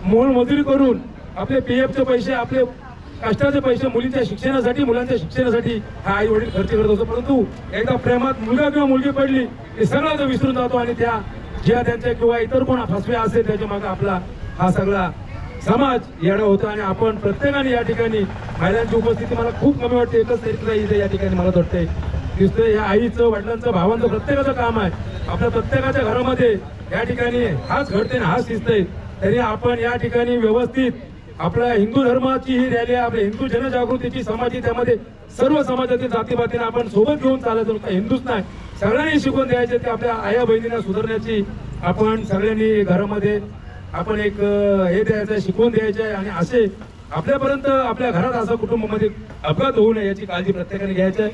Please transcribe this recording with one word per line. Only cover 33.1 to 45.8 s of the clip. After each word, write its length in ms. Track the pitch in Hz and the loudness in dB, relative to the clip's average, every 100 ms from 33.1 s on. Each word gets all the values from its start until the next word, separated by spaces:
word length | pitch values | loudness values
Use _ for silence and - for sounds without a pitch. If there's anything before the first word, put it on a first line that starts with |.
| 226 | 0
हिंदू 240 | 202 214 262 | -2 -2 -2
जनजागृतीची 760 | 233 262 247 233 254 247 254 | -2 0 -2 0 -2 -2 -6
समाजी, 360 | 214 220 240 240 | -4 -2 -2 -2
त्यामध्ये 360 | 240 233 247 226 - - - - | -2 0 2 0 -2 -20 -18 0
सर्व 260 | 262 302 | 2 4
समाजातील 440 | 262 254 254 247 254 | 2 0 0 0 0
जातीपातीने 560 | 226 226 240 233 233 | -2 -2 0 0 0
आपण 240 | 233 226 226 | -2 -2 0
सोबत 360 | 202 233 294 | 2 2 4
घेऊन 160 | 262 262 | 2 0
चालायचं. 320 | 247 226 220 | 0 0 0
नुसतं 180 | 214 - | -2 -2
हिंदूच 300 | 185 220 262 254 | -2 0 -2 -2
नाही, 180 | 226 - - - - | -4 -4 -12 -14 -4
सगळ्यांनी 400 | 202 240 311 302 | 0 2 2 2
शिकवून 280 | 269 262 254 | 2 0 0
द्यायचे 300 | 247 240 240 | 0 2 0
की 120 | 240 | -2
आपल्या 240 | 226 240 | -2 -2
आया 320 | 226 202 226 240 | -2 0 0 4
बहिणींना 360 | 226 226 233 | 2 2 -4
सुधारण्याची 640 | 185 190 220 226 220 220 202 - - - | -2 -2 -2 -2 -2 -2 -2 -8 -12 -6
आपण 400 | 175 180 214 220 | -2 2 2 2
सगळ्यांनी 600 | 202 190 214 214 220 214 | 0 0 2 2 2 2
घरामध्ये 560 | 190 180 202 208 208 208 202 - - - - | 4 2 2 0 0 0 -4 -14 -16 -16 -10
आपण 260 | 160 190 214 | -8 -4 0
एक, 220 | 208 202 | 0 0
अ, 420 | 202 202 202 196 | 0 2 2 2
हे 200 | 185 185 | 2 2
द्यायचं 300 | 214 214 202 | 2 0 0
आहे, 80 | 214 | -2
शिकवून 300 | 185 185 233 | -2 2 4
द्यायचं 320 | 220 | 4